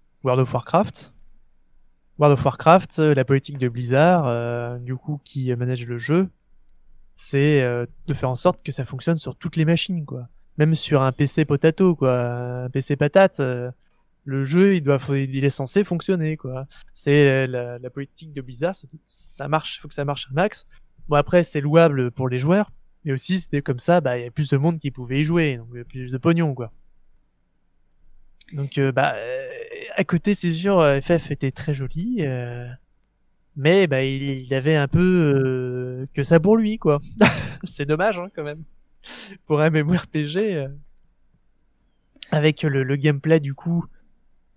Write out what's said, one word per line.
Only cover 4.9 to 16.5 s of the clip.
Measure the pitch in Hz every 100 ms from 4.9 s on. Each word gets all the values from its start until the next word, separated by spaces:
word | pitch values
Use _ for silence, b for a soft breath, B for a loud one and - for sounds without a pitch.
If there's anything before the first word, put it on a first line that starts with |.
| 127
coup, | - 147
qui | - 139 127 120
manage | 123 127 120
le | 120
jeu, | 117 165 190 _ _ - _ - _ - -
c'est, | - - 139 147 147
euh, | 123 120 120 - -
de |
faire | 139 127
en | 123
sorte | 180 -
que | -
ça | 139
fonctionne | 127 131 - 165
sur | - -
toutes | 170 160
les |
machines, | 156 165 - 180
quoi. | 143 127 123 - _ -
Même | 156
sur | 160 - 147
un | 131
P | - 143
C | -
potato, | 151 143 160 160 185
quoi, | 165 131 123 120 120 123 123
un | 127
P | 135
C | - 139
patate, | 147 196 190 -
euh, | 131 123 123 - _ _ _ _
le | 139 135
jeu, | 135 170 196
il | 185
doit, | 139 139 139
il | 139 135 135
est | 139
censé | - 135 202
fonctionner, | 208 170 - 185 156 156
quoi. | 131